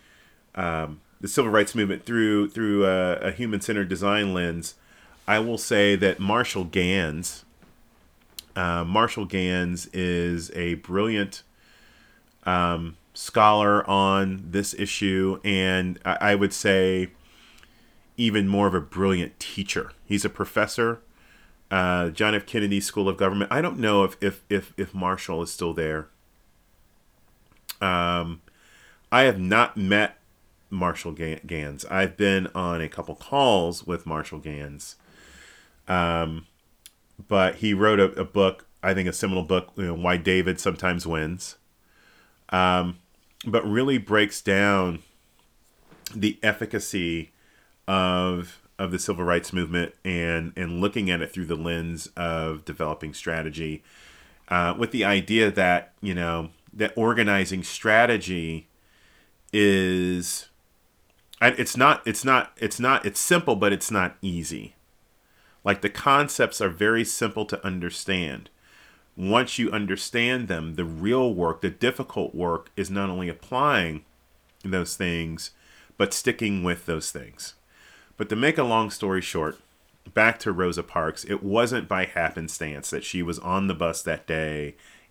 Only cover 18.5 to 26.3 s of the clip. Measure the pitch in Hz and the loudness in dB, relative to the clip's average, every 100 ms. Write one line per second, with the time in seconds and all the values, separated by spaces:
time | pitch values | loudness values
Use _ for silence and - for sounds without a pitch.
18.5 | 101 101 90 73 90 98 90 82 - - | 4 4 2 -4 0 2 2 -2 -8 -12
19.5 | - 95 - - - - 98 101 - 95 | -8 -6 -4 -6 -10 -4 -2 -2 -4 -4
20.5 | 107 107 - 117 117 - _ _ - _ | 0 0 0 -2 -2 -10 _ _ -20 _
21.5 | _ - 95 90 90 85 80 107 104 - | _ -2 0 2 2 0 0 2 0 -2
22.5 | 113 104 98 98 104 98 90 95 101 98 | -2 0 0 -2 -2 0 2 0 0 0
23.5 | 135 170 - 110 101 95 - 101 - - | 0 -2 0 2 4 2 0 -4 -4 -2
24.5 | 101 - - 95 95 90 92 - 82 85 | -2 -2 -8 -8 -4 -2 -2 -4 -4 -4
25.5 | - 85 80 80 78 78 _ _ | -4 -4 -2 -4 -4 -8 _ _